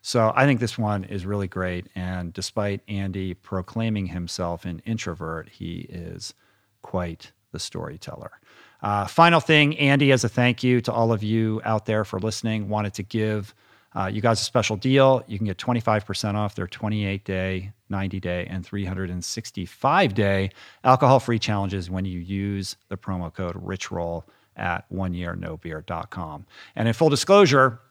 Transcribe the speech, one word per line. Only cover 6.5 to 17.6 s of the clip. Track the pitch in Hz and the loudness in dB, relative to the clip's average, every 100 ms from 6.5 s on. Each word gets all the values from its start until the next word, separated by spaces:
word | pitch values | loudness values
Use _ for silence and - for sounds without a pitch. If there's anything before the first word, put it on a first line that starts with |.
| _ _ _ | _ _ _
quite | - 92 87 80 - _ _ | -8 -6 -6 -8 -16 _ _
the | - | -12
storyteller. | - 90 76 76 - - - - _ - - _ | -10 -10 -12 -12 -16 -14 -16 -20 _ -20 -20 _
Uh, | - 104 98 | -2 -2 0
final | - 170 170 | 8 8 8
thing, | - 151 147 156 | 6 6 6 4
Andy, | 143 139 139 | 4 6 6
as | 131 | 6
a | 117 | 4
thank | - 123 117 | 4 2 4
you | 127 123 | 2 2
to | 113 | 2
all | 117 117 | 0 2
of | 113 | 2
you | 104 113 110 110 | 0 0 0 -2
out | - 110 - | -2 -2 0
there | 107 | -2
for | 107 98 | 0 -4
listening, | 92 90 113 110 101 | -4 -4 -4 -4 -4
wanted | 104 104 - | -4 -4 -6
to | |
give, | 98 113 107 107 104 _ _ _ _ - | -6 -2 -2 -2 -6 _ _ _ _ -6
uh, | 95 | -4
you | 107 | 0
guys | 117 110 | 2 2
a | |
special | - 127 107 104 | 2 0 0 -2
deal. | 127 135 135 131 - | 2 6 6 6 0
You | 101 | -4
can | 107 | -4
get | 92 | -4
twenty-five | - 120 113 107 - | -2 0 2 0 0
percent | 98 107 104 | -4 -2 -2
off | 104 - | -4 -4
their | 92 | -10
twenty-eight | - 107 107 101 98 - | -6 -4 -2 -2 -4 -4
day, | 95 95 95 | -4 -2 -4